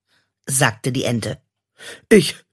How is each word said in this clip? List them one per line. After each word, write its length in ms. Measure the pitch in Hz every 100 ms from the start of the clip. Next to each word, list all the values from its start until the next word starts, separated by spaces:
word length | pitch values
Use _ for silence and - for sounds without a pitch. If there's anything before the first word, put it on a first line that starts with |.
| _ _ _ _ -
sagte 460 | 135 135 107 -
die 120 | 127
Ente. 380 | - 117 104 - _ _ _ _ - - _
„Ich 260 | 220 - - _